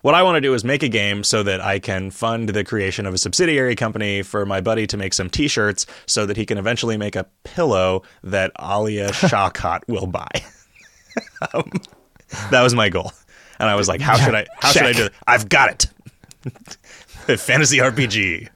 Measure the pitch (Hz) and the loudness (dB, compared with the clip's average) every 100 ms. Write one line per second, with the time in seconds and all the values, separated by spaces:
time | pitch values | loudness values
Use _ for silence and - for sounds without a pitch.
0 | 135 165 185 165 135 127 117 143 147 107 | 4 4 6 4 2 0 0 -2 0 0
1 | 101 101 101 110 101 92 95 98 95 95 | 0 -2 0 0 0 -2 -2 -4 -4 -6
2 | 95 90 113 113 113 104 98 113 95 92 | -6 -4 -4 -2 -2 -4 -2 -2 -4 -4
3 | 101 92 - - 175 147 127 120 117 107 | -6 -4 -4 0 0 2 0 0 -2 -4
4 | 104 98 98 107 101 98 92 113 107 104 | -4 -4 -4 -4 -2 -2 0 -2 -2 -4
5 | 98 - 92 - 143 - 104 98 - - | -4 -4 -4 -2 -2 0 0 -2 -8 -10
6 | - - 104 104 107 104 98 120 117 107 | -6 -2 -2 -4 -4 -2 -2 -2 -2 -4
7 | 104 95 95 _ - - 160 98 92 95 | -4 -6 -8 _ -14 -2 0 2 2 0
8 | - _ 92 98 92 - 85 101 107 104 | -4 _ -4 -2 -2 -4 -4 -2 -2 -2
9 | 101 104 185 110 95 - 87 85 - 107 | -4 0 2 2 0 0 -4 -4 -4 -6
10 | 92 85 - - - - _ _ - _ | -4 -6 -8 -10 -10 -20 _ _ -20 _
11 | _ - - - - - - 185 - _ | _ -12 -12 -12 -6 -6 -6 -8 -10 _
12 | _ _ _ - 104 127 123 120 107 87 | _ _ _ -12 2 4 4 4 2 0
13 | 87 - _ - - - 110 104 95 85 | -6 -12 _ -20 -20 -4 0 2 0 0
14 | 143 113 139 110 - - 135 143 127 120 | 2 4 4 2 -2 -2 2 4 4 2
15 | 107 - - 120 107 147 131 - - _ | 0 -2 2 2 4 4 4 2 -4 _
16 | - _ _ - - - - - _ - | -20 _ _ -14 -12 -12 -20 -20 _ -20
17 | - - - 123 - 131 147 139 127 117 | -20 -16 -2 0 4 4 4 4 2 2
18 | 123 107 95 82 - | 0 2 0 -2 -8